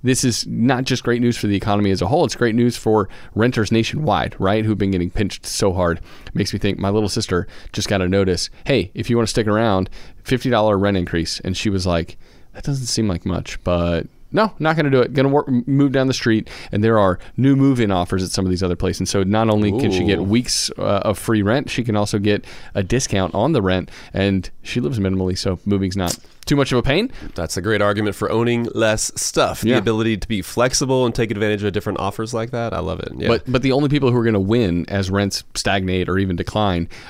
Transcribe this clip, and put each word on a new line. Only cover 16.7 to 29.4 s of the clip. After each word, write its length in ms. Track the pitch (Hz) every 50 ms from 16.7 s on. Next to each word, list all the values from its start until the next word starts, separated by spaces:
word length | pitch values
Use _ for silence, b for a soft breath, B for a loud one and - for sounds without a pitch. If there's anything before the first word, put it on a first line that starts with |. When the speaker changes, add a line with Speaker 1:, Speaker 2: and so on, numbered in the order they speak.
Speaker 1:
And 140 | B 101 107
there 140 | 113 113 107
are 200 | 98 92 87 - B B B -
new 180 | 127 139 139
move-in 340 | 135 135 139 131 120 113 101
offers 320 | 95 90 90 - 95 95
at 60 | 92 87
some 140 | - 98 95
of 60 | 92
these 120 | 92 85
other 140 | 95 90 87
places. 240 | - 95 92 90 -
And 80 | 92 -
so 140 | - 101
not 260 | 95 95 107 110 113 110
only 220 | 107 107 104 104
can 180 | 98 113 - 101
she 140 | 95 92 87
get 140 | 92 95 82
Speaker 2:
Ooh. 40 |
Speaker 1:
weeks, 480 | 92 98 107 123 123 - - - - - - -
uh, 220 | 95 101 101 98
of 160 | - 110 98 -
free 220 | - - 113 107
rent, 300 | 98 101 120 147 - -
she 120 | - 139
can 140 | 113 120 104
also 220 | 104 104 - - 104
get 260 | 98 104 104 - - B B B B B B
a 80 | 101
discount 520 | 95 90 117 131 - - - 98 92 78 80
on 180 | 95 113 151
the 100 | 165 120
rent. 280 | 95 92 92 92 80 - B B B B
And 380 | B 98 98 98 98 95 - - - -
she 180 | - - - 123
lives 180 | 135 143 135 107
minimally, 380 | 95 95 95 95 92 92 90
so 220 | - - 95 90 - -
moving's 320 | 101 101 95 98 92 92
not 220 | 98 90 85 - - b b b b b
too 120 | - 147
much 160 | 143 135 -
of 60 | 135 120
a 40 |
pain. 280 | 113 - 143 185 233 269 B B B 143 B
Speaker 2:
That's 220 | - 85 - -
a 60 | 95
great 180 | 87 110 110 101
argument 340 | 101 101 101 107 107 101 95
for 140 | - 104 -
owning 380 | 101 110 117 120 120 117 117 - -
less 380 | 113 113 110 107 107 - - -
stuff. 460 | - - - - 165